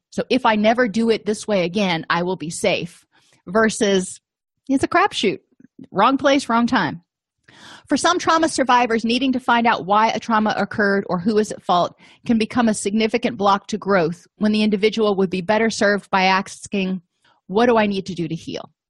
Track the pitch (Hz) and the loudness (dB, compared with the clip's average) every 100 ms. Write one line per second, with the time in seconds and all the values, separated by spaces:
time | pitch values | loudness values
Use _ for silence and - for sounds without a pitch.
0 | _ - - 254 240 220 214 233 247 208 | _ -8 -2 0 2 2 2 2 2 0
1 | 226 220 - 214 - 202 175 196 196 165 | 0 0 -2 -6 -2 0 0 0 0 -2
2 | - 170 180 185 151 - 202 131 175 - | -2 -2 -2 -4 -8 -4 0 0 -4 -12
3 | _ _ _ _ - 202 220 - 208 196 | _ _ _ _ -6 0 0 0 2 2
4 | 185 - _ _ _ _ - 269 - 339 | 0 -10 _ _ _ _ -4 -2 0 2
5 | 403 - 208 - _ _ - - - 175 | 0 0 -2 -4 _ _ -20 -20 -10 0
6 | 226 269 277 277 - 233 233 247 151 165 | 2 2 2 0 0 0 0 0 -2 -6
7 | _ _ _ _ _ - - - - 294 | _ _ _ _ _ -20 -20 -16 -4 0
8 | - 349 - 330 320 - 254 247 240 226 | 0 0 0 2 0 0 2 2 2 -2
9 | 226 247 269 247 - 233 233 214 170 208 | 0 -2 0 -2 0 0 2 0 0 2
10 | 220 226 - 220 214 - 196 - 202 196 | 2 -2 -2 -2 0 -2 -4 -2 0 0
11 | - 180 180 214 214 - - 175 165 - | -2 -4 0 0 0 -4 0 0 0 -4
12 | - - - 226 220 247 226 208 202 214 | -20 -12 -2 -2 0 0 0 0 -2 -2
13 | 220 240 247 233 202 196 - 208 190 196 | 0 0 -2 0 2 2 0 -8 0 2
14 | 160 175 _ - 214 214 214 202 214 214 | 2 -2 _ -4 0 2 2 2 0 0
15 | 208 190 190 185 175 214 226 - 202 202 | 0 0 0 -2 0 0 0 0 0 0
16 | - 190 185 190 196 - - 202 185 185 | 0 0 2 2 -2 -10 -8 -4 -2 -4
17 | - _ _ _ - 190 247 226 208 196 | -10 _ _ _ -4 0 4 4 2 -2
18 | 190 175 160 165 - - - _ _ | -6 -6 -6 -6 -8 -12 -12 _ _